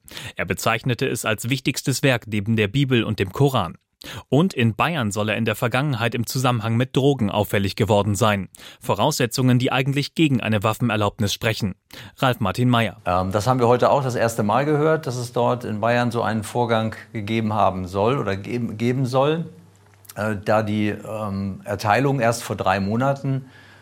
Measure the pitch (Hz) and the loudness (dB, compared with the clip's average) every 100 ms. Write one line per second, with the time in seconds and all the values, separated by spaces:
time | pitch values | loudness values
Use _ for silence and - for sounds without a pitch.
0 | - - - - 90 95 117 113 131 117 | -16 -16 -12 -8 -6 -2 0 0 -2 -2
1 | - 127 113 107 117 135 156 - - 127 | -2 -2 -2 -2 -2 -2 -2 -4 -2 0
2 | 139 120 107 107 101 110 104 135 135 120 | 2 0 -2 -4 0 2 2 2 2 2
3 | 110 104 95 - 143 127 85 - _ _ | 2 -2 -2 2 2 2 -2 -6 _ _
4 | - - - 135 185 - 113 107 131 165 | -16 -14 0 2 2 2 0 2 0 0
5 | 107 104 107 107 113 104 120 123 151 117 | -2 -2 -2 0 0 0 0 0 0 -2
6 | 117 131 110 135 127 120 113 113 127 143 | -2 -2 -4 -2 0 0 0 0 0 2
7 | 139 131 104 87 101 107 98 - 104 104 | 2 2 0 0 0 0 0 0 2 2
8 | 104 98 110 101 90 - - - - 95 | 2 2 2 0 -4 -14 -20 -12 -4 0
9 | 131 - 120 - 127 123 123 127 135 139 | 0 0 -2 2 4 4 2 0 -2 -2
10 | 139 - 160 123 107 107 107 107 117 107 | -2 2 2 2 0 0 0 0 0 2
11 | 104 - 101 - 117 110 101 - _ - | 0 0 -4 -2 -2 -2 -4 -6 _ -20
12 | - - 131 120 95 92 123 117 107 - | -14 -2 0 0 -2 0 2 2 0 -4
13 | - 90 92 104 107 131 117 123 120 127 | -2 0 0 0 2 4 4 6 4 4
14 | 131 117 113 - 104 117 147 147 156 160 | 0 0 0 0 0 2 2 2 2 0
15 | 139 123 117 127 120 123 104 104 113 120 | -2 -6 -4 -2 0 0 -4 -2 0 2
16 | 120 117 104 110 104 123 117 113 110 - | 0 0 -2 -2 -4 -2 0 0 0 -6
17 | - 117 101 113 107 107 95 92 90 98 | -12 -10 -4 -2 0 2 2 0 -4 0
18 | 107 139 104 98 101 120 120 107 120 127 | 0 0 -2 -4 -4 -6 -6 -4 -2 0
19 | 123 131 143 160 160 - - _ _ _ | 0 2 2 0 -4 -12 -20 _ _ _
20 | - - 107 101 104 110 104 107 104 101 | -14 -6 -4 -4 0 0 2 0 -2 -4
21 | 107 107 104 98 98 92 - 101 107 110 | -8 -8 -6 -4 -6 -6 -6 -2 2 4
22 | 139 139 113 117 - 98 92 98 98 113 | 4 2 2 0 -4 -4 0 0 0 0
23 | 135 139 139 131 - - - - | 0 -2 -2 -4 -6 -20 -20 -20